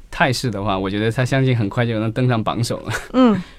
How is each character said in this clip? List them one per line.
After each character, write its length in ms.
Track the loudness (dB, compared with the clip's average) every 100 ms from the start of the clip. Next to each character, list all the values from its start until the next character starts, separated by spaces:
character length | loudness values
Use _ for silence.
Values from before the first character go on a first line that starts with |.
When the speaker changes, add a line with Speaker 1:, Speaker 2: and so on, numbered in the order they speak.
| -8
Speaker 1:
态 240 | 0 0
势 160 | 0 -2
的 140 | -2
话， 140 | -2 -2
我 120 | 0
觉 100 | 0
得 120 | 0
他 120 | 0
相 220 | 0 2 2
信 100 | 2
很 140 | 0
快 160 | 0 0
就 140 | 0
能 120 | -2
登 160 | 0 0
上 160 | 2
榜 180 | 0 -2
首 140 | -2 -4
了。 140 | -6 -8 -2
Speaker 2:
嗯， 260 | 4 4 4 -2